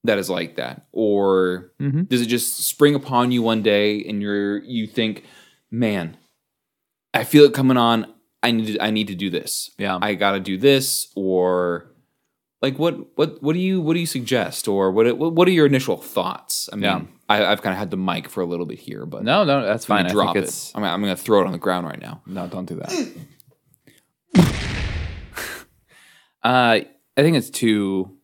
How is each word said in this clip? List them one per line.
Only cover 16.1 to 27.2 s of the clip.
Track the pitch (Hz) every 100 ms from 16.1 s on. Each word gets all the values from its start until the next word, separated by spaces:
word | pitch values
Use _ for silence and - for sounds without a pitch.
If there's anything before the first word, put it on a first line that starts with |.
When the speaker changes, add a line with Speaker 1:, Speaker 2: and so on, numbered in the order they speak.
| - 90 - - - -
Speaker 1:
I | 104
mean, |
Speaker 2:
Yeah. | 101 92 - _ -
Speaker 1:
I, | 107
I've | 95 104
kinda | 101 92
had | 101
the | 95
mic | 92 85 -
for | -
a | 87
little | 85 87
bit | -
here, | - 52 64
but | -
Speaker 2:
No, | 107 175
no, | 175 139
that's | 104 110 -
Speaker 1:
let | 104
me |
Speaker 2:
fine. | 90
I |
Speaker 1:
drop | 101 92
Speaker 2:
think | 87
Speaker 1:
it. | 78
Speaker 2:
it's | - -
Speaker 1:
I'm, | -
I'm | 104 92
gonna | 104 90
throw | - 104
it | 92
on |
the | 90
ground | 98 90 85
right | -
now. | - - -
Speaker 2:
No, | 95 87
don't | 92 92
do | 82
that. | - 359 262 - - _ _ _ _ _ _ _ _ _ _
<laughs> | - 170 - - - - - - - - - - - - _ _ _ _ _ _ _
Uh, | 117 127 120 110 - _ _
I | -